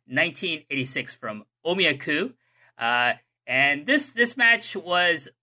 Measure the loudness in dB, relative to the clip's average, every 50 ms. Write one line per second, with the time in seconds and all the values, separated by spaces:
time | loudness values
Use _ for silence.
0 | _ -4 -2 0 0 0 -2 -6 -6 -6 -6 -6 -8 -6 -4 -4 -4 -4 -6 -8
1 | -8 -8 -14 -12 -10 -10 -10 -10 -14 _ _ _ -4 -2 0 2 2 2 0 0
2 | -2 -2 -2 -2 -2 -4 -8 _ _ _ _ _ _ _ _ -4 0 2 2 4
3 | 2 2 0 -2 _ _ _ _ -8 -2 2 2 4 2 2 0 0 0 0 0
4 | 0 -4 0 0 0 0 2 2 4 4 4 2 0 -8 -8 -8 -4 0 2 4
5 | 4 4 2 0 -2 -12 _ _